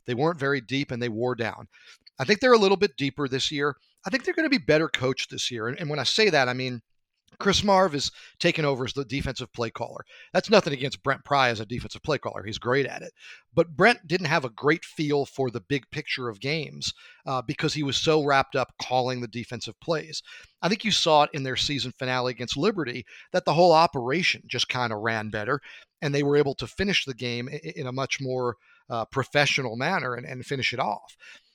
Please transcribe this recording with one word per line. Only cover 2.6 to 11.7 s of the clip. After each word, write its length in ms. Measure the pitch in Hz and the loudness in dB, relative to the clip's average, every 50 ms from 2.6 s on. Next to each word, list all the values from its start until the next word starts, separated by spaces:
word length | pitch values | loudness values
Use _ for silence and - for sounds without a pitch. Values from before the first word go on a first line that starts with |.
| 202 190 196 | 8 6 4
bit 220 | 180 202 202 - - | 4 2 0 0 -2
deeper 300 | 139 139 - 143 147 131 | -4 -2 -2 -2 -4 -4
this 220 | 131 131 - - | -2 -2 -2 -2
year. 260 | 156 143 143 147 139 - _ _ _ _ - | -2 -2 -2 -4 -4 -6 _ _ _ _ -6
I 40 | - | -4
think 140 | 202 262 - | -4 -2 -2
they're 100 | 370 349 | -2 -2
gonna 160 | - 320 302 | 0 0 2
be 80 | 269 226 | 0 0
better 320 | 143 - 151 156 165 - | 2 4 4 4 4 2
coached 400 | - - 127 131 131 - - - | 0 0 0 -2 -2 -2 -6 -8
this 200 | 135 117 - - | -6 -6 -6 -6
year. 160 | 123 113 107 117 | -4 -4 -4 -6
And, 120 | 139 - | -6 -6
and 80 | 175 143 | -6 -4
when 100 | 151 147 | -4 -2
I 60 | 123 | -2
say 240 | - - - 220 202 | 0 2 4 4 4
that, 220 | 156 143 127 123 | 4 4 4 2
I 20 | 123 | 0
mean, 300 | 127 127 127 123 120 - _ _ _ _ _ _ _ _ _ - - | -2 -4 -6 -6 -8 -12 _ _ _ _ _ _ _ _ _ -14 -4
Chris 240 | - 196 185 - - | 0 0 2 2 4
Marve 320 | 208 196 185 190 180 143 | 4 6 6 4 4 2
is 180 | 139 - - - - - - - - | -2 -4 -6 -6 -10 -18 -20 -8 -2
taking 260 | - 170 165 - 156 | 0 0 2 2 0
over 220 | 143 139 120 131 | 0 0 -2 -4
as 80 | 131 - | -4 -6
the 100 | 139 139 | -6 -6
defensive 480 | 107 135 135 - 139 127 - 127 - - | -6 -6 -6 -4 -6 -6 -8 -10 -10 -6
play 160 | - 117 113 | -6 -6 -4
caller. 380 | - - 120 - - - - - - - - - - | -4 -6 -8 -8 -8 -12 -14 -16 -18 -20 -14 -4 -2
That's 160 | 190 - - | -2 2 6
nothing 240 | 220 196 - 170 143 | 6 6 6 4 0
against 300 | 127 127 135 - - - | -4 -4 -6 -8 -4 -2
Brent 200 | 139 135 131 - | -2 -2 -2 0
Pry 280 | - 143 139 131 123 | 0 2 4 4 4
as 100 | 117 107 | 2 0
a 60 | 110 | -4
defensive 360 | 98 | -6